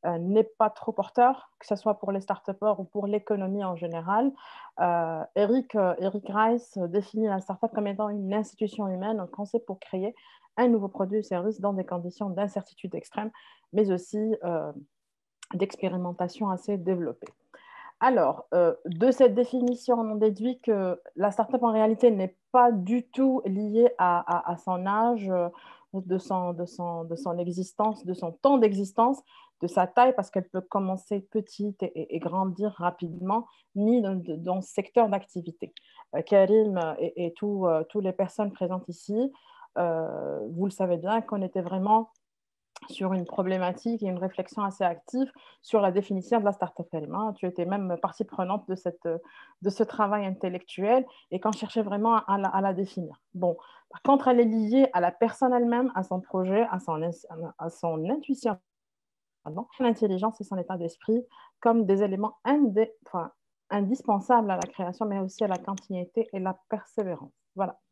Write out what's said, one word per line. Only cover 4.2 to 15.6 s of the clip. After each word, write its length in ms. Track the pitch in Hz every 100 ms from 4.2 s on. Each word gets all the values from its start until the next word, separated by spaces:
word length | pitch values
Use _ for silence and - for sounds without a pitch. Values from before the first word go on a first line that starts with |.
| 269 269 - - - -
Euh, 420 | 175 170 165 160 -
Eric, 400 | - 208 254 254
euh, 200 | 214 185 170
Eric 260 | 190 196 196
Rice 480 | 202 220 240 240 196 175
définit 380 | 185 196 220 220
la 140 | 196
start-up 300 | 185 190 226
comme 120 | 220 202
étant 220 | 196 214
une 240 | 208 190
institution 560 | 202 214 - 214 196 202
humaine, 320 | 185 196 220
un 60 | 180
concept 400 | - 202 226 -
pour 120 | 190
créer 360 | - 185 196 233 _ - _ -
un 120 | 247
nouveau 200 | 226 202
produit 300 | 190 190 214
ou 40 |
service 380 | 208 180 190 220
dans 140 | 196
des 100 | 190
conditions 460 | 180 180 175 175 202
d'incertitude 640 | 180 202 196 190 _ 190
extrême, 360 | - - - 214 - - _ _
mais 180 | 190 208
aussi, 420 | 180 180 208 220 214
euh, 300 | 180 170 151 143 147 _ _ _ _ _ -
d'expérimentation 920 | 180